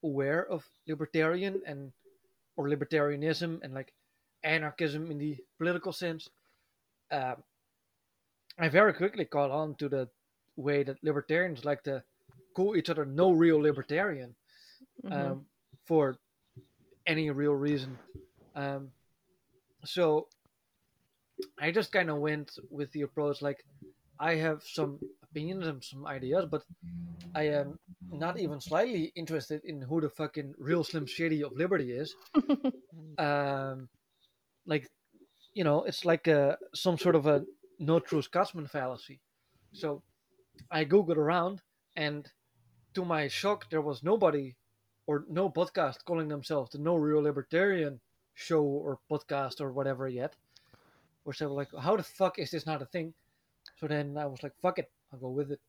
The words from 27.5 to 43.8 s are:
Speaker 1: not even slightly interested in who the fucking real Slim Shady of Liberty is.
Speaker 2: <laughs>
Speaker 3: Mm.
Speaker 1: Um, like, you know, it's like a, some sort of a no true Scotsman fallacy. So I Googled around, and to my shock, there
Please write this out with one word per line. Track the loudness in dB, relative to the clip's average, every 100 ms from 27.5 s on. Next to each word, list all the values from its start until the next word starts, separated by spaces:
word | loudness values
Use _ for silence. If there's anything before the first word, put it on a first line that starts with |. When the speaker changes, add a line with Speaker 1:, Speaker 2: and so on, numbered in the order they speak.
| 0 -2 -8 _ -18 -14
Speaker 1:
not | -6 -4 -2
even | -4 -4
slightly | -2 0 2 0 -4 -6
interested | -6 -6 -4 -8
in | -8 -10
who | -2 0
the | 0
fucking | -2 -6 -6 -10 -8
real | -2 0
Slim | 0 -4 -6
Shady | -4 -2 0
of | -2
Liberty | -2 0 0 0
is. | -4 -8 -10 0 0
Speaker 2:
<laughs> | 2 2 0 -4 _ -20 -12 -2
Speaker 3:
Mm. |
Speaker 1:
Um, | 2 2 2 -2 -4 -8 -12 _ _ _ _ _ _ _ -2
like, | -2 -2 _ _ _ -20 _ _
you | 0
know, | 4 4 2
it's | -2
like | 2 4 6
a, | 6 6 2 -6 -2
some | 0 2
sort | 4 6
of | 6
a | 4 2 -14 -20 _
no | 2 2
true | 2 -2
Scotsman | 0 0 0 -2 -8
fallacy. | -6 -6 -6 -14 -20 _ _ _ _ _
So | -8 -6 -6 _ _ _ _ _ -20 -6
I | -2 6
Googled | 6 6 2
around, | 4 2 0 -4 _ _ _ -4
and | -4 -4 -10 _ _ _ _ _ _
to | -6 -2
my | 0 0
shock, | 0 0 -2 -2
there | -2